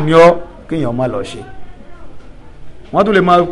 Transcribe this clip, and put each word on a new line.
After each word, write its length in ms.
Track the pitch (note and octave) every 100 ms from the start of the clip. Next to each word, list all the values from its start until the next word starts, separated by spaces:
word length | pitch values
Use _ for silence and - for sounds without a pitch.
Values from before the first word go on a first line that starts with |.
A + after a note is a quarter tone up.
| D3+
ni 60 |
ọ́, 220 | E3 E3+ E3+ - - -
kéèyàn 240 | D#3+ B2 A#2+
má 120 | B2+
lọ 140 | G#2
ṣe. 160 | G2 A2 - - - - - - - - - - - - - - -
Wọ́n 120 | E3 G#3
tún 80 | F#3+
lè 60 |
máa 180 | F3+ F3 F3